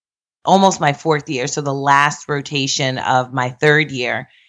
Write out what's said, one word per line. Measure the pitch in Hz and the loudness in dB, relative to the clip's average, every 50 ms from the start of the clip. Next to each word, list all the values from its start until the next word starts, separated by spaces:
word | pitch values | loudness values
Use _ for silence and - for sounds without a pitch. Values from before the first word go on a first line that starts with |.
| _ _ _ _ _ _ _ _ - | _ _ _ _ _ _ _ _ 0
almost | 147 180 196 196 190 - - | 2 4 4 4 4 2 2
my | 160 147 139 | 0 -2 -2
fourth | - - 160 156 143 - - | 0 -2 -2 -2 -2 -4 -6
year, | 143 123 127 | -6 -6 -4
so | 143 - 151 | -4 -4 -4
the | 143 143 139 | -4 -4 -4
last | 139 139 143 139 139 143 147 147 - - - | -2 2 4 4 4 4 2 0 -4 -8 -6
rotation | 147 139 135 - 151 143 135 139 - - 135 131 131 123 | -6 -6 -6 -4 -4 -2 -2 -2 -2 -2 -2 -2 -2 -2
of | - 95 131 127 127 123 131 | 0 0 2 0 0 -2 -4
my | 131 127 131 | -4 -4 -4
third | 127 - 156 151 147 151 156 135 | -4 0 2 4 4 2 2 -2
year, | 135 127 123 117 113 117 135 - _ _ _ | -4 -6 -4 -4 -4 -6 -8 -12 _ _ _